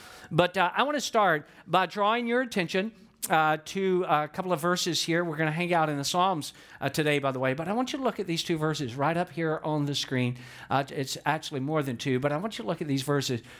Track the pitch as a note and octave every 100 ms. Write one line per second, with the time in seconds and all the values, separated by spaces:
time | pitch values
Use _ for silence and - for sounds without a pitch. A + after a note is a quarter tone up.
0 | - - - D#3 F3 G3 F3 F#3 C4 D4
1 | - A3+ G3 D#3 - - - F3 F3+ G#3
2 | G3+ A#3 A#3 A#3+ B3+ G#3 E3 F#3+ G#3+ -
3 | - _ - D#3+ D#3 D#3 - G3 F#3+ F3+
4 | E3+ D3+ D3+ - F#3 E3+ E3+ F3+ F3+ D3+
5 | - E3 F3 D3+ D#3+ D#3 F3 F3 D#3 C#3+
6 | C#3 F3+ F#3 E3+ C#3 - - - C#3 D3
7 | D3+ D3 C3+ B2+ C3 C3 E3 A3 B3+ D4
8 | B3+ - F3+ E3+ - E3 D#3 D3 C3 B2+
9 | C#3+ E3+ F3 E3 D#3+ D#3 D#3 D3+ C#3+ C#3
10 | - B2+ B2 B2 - - - C3 C#3 -
11 | C3+ - D3 D#3 - C#3+ C#3 D#3 C3+ A#2
12 | C#3 B2+ C#3+ D3 G#3+ - A3 E3 D#3 C3+
13 | C3 C#3+ C3 A#2+ - -